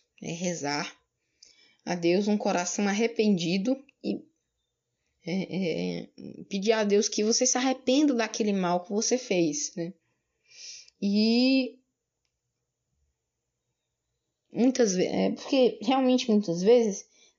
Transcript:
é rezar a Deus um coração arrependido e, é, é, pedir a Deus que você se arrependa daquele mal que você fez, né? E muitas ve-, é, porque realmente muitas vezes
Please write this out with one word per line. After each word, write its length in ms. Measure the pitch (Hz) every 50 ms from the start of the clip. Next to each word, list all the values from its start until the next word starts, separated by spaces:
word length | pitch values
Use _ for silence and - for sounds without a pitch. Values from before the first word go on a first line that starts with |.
| _ _ _ _
é 100 | - -
rezar 600 | 165 170 180 180 175 156 143 143 143 143 - - - _ _ _ _ _ _ _ _ _ - - _ _ _ _ _ _ _
a 100 | - 180
Deus 340 | 180 170 170 175 190 208 208
um 80 | 208
coração 500 | 208 - 208 190 175 180 - - - 202
arrependido 880 | 202 196 202 233 233 233 - 220 214 202 175 170 165 180 196 190 247 269 269 - _ _ _
e, 220 | - - - - - _ _ _ _ _ _ _ _ _ _ _ _ _ _ _ _ _ _ _ _
é, 760 | 165 170 190 180 - - 185 190 170 156 170 - - - -
é, 60 | - - _ - - 76 - - - _
pedir 240 | 196 202 190 220
a 120 | 220 220 214
Deus 240 | 202 196 202 220 -
que 160 | - - 208
você 220 | 214 233 - 254
se 100 | 254 -
arrependa 560 | 247 254 269 262 262 - - 254 285 311 285
daquele 400 | 262 226 220 214 214 - 220 208
mal 320 | 202 196 180 170 175 180 180
que 60 | -
você 260 | 202 208 226 - 247
fez, 580 | 254 - - 196 180 165 151 151 - - - -
né? 200 | 180 165 170 - _ _ _ _ _ _ _ _ _ _ _ - - - - - - - - _ _
E 800 | - 202 202 208 214 226 226 240 254 262 269 269 254 - - _ _ _ _ _ _ _ _ _ _ _ _ _ _ _ _ _ _ _ _ _ _ _ _ _ _ _ _ _ _ _ _ _ _ _ _ _ _ _ _ _ _ _ _ _ _ _ _ _ _ _ _ _ _ _
muitas 420 | - - 226 262 254 - 240 202 185
ve-, 120 | 185 180
é, 240 | - - - 190 196
porque 480 | 220 - - - - 269 254 226 - -
realmente 500 | 214 240 262 269 262 254 254 247 - -
muitas 320 | 214 208 202 - 165 175
vezes 440 | 180 208 240 247 226 214 190 - - _ _ _ _ _ _